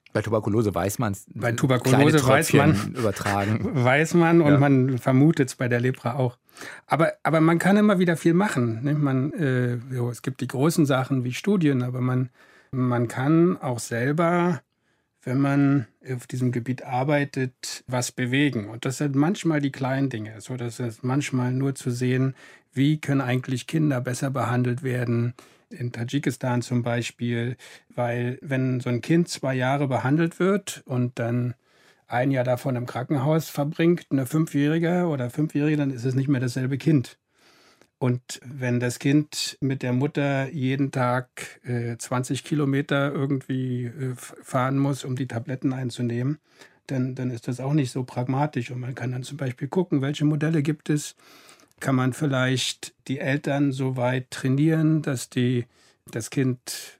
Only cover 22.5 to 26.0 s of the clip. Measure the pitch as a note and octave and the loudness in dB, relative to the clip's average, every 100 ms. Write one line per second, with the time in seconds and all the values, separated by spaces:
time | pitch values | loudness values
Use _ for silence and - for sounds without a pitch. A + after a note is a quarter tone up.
22.5 | - _ - C#3 D#3 - C#3 B2+ B2+ B2+ | -20 _ 0 2 2 0 0 2 -2 -2
23.5 | B2+ - D#3+ D3+ C3 B2+ B2 C#3 C3+ A2 | -6 -2 0 0 0 -2 -4 -4 -2 0
24.5 | B2 B2 A#2+ C3 B2 A#2+ A#2 A#2+ - - | 0 0 -2 -4 -4 0 0 -2 -6 -20
25.5 | _ _ - B2 A#2 | _ _ -10 -8 -6